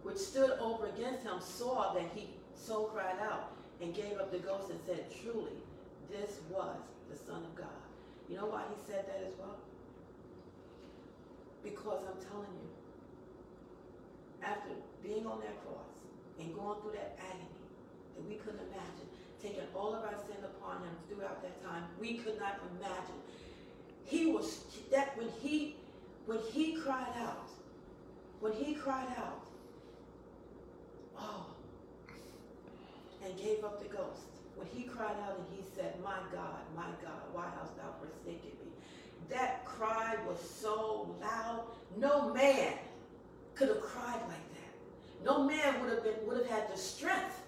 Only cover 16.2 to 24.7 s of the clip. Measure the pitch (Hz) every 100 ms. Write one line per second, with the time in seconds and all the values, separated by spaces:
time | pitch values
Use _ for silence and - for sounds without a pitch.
16.2 | - - 165 208 208 208 214 202 - -
17.2 | 185 185 170 - - - - - - -
18.2 | 170 208 214 202 185 185 180 165 170 -
19.2 | - - 208 185 - 185 208 226 214 202
20.2 | 208 196 190 180 185 185 180 165 - 202
21.2 | 190 185 180 - 180 175 170 175 226 233
22.2 | 220 208 202 202 180 180 196 185 180 -
23.2 | - - - - - - - - - 330
24.2 | 320 - - - -